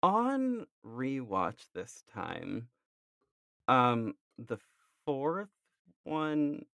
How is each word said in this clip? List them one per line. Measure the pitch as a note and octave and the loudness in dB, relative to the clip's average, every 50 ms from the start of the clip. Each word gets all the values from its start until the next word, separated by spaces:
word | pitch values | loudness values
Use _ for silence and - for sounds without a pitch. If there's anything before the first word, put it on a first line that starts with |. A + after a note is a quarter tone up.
On | - F3+ G3 A3 A#3+ B3+ C#4 C4+ C4 C4 B3 A3+ - - _ _ - | 6 6 6 4 2 2 0 0 0 0 -2 -2 -6 -12 _ _ -16
rewatch | A2+ A2+ A#2+ C3 C3+ C3+ C3+ B2+ A2 G2 F#2+ F2+ F2 - - - _ _ | -12 -6 -4 -4 -2 -4 -4 -4 -2 0 0 0 0 -2 -6 -18 _ _
this | F#2 F2+ - - - _ _ | -10 -10 -10 -14 -20 _ _
time, | - G#2+ F2+ E2 F2 E2 E2+ F2+ G2 A2 A#2+ B2 _ _ _ _ _ _ _ _ _ _ _ _ _ _ _ _ _ _ _ - | -10 -8 -6 -6 -6 -8 -6 -6 -8 -8 -8 -12 _ _ _ _ _ _ _ _ _ _ _ _ _ _ _ _ _ _ _ 4
um, | C3 B2+ B2 B2 A#2+ A#2 A2+ G#2 - _ _ _ _ - | 4 6 6 6 4 2 0 -2 -6 _ _ _ _ -18
the | A#2+ - A#2+ G2+ _ _ _ _ _ _ _ _ _ | -8 -8 -8 -8 _ _ _ _ _ _ _ _ _
fourth | - C#3+ C3+ C#3 D3+ E3 F#3+ G#3 G3+ _ _ _ _ _ _ _ _ _ _ _ | -4 -4 0 0 -2 -2 -2 -6 -10 _ _ _ _ _ _ _ _ _ _ _
one | - D#3 D#3 D#3 D#3 D3+ D3+ D3 C#3+ D3 - - _ _ | -4 -2 -2 0 0 2 2 2 0 0 -4 -10 _ _